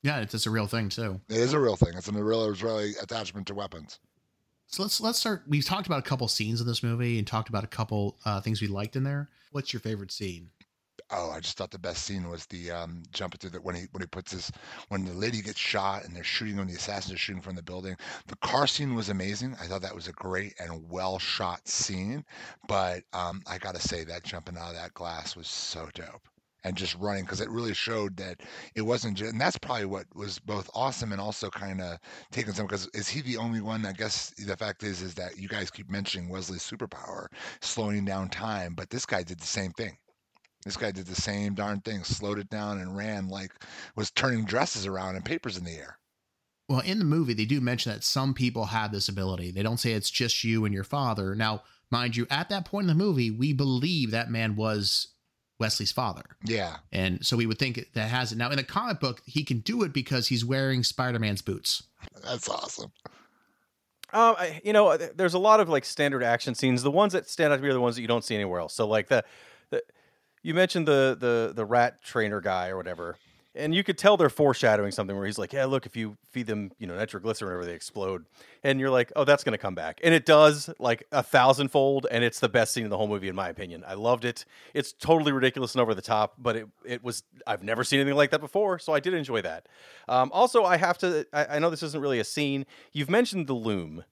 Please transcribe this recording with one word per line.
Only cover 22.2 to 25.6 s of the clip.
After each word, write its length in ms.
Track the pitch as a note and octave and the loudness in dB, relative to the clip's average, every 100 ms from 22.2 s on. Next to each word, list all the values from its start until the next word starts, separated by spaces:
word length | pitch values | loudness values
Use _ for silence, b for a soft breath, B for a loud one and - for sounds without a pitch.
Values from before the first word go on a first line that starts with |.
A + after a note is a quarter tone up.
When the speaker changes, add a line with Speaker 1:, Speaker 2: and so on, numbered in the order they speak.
| - B B B - | -10 B B B -4
Speaker 2:
But, 360 | G2+ F#2 F2+ - | 0 0 -4 -8
um, 300 | F2+ F2 F2+ - | -6 -6 -6 -10
I 120 | F2+ | -10
gotta 200 | G2 F2+ | -10 -6
say 240 | - F2 | -6 -6
that 220 | D#2+ E2+ - | -8 -12 -10
jumping 320 | F2+ D#2+ F2 | -12 -12 -14
out 140 | E2+ | -12
of 40 | E2+ | -12
that 180 | F2 - | -14 -12
glass 420 | F2 E2 D#2 - | -10 -10 -10 -12
was 100 | D#2+ | -10
so 400 | - | -10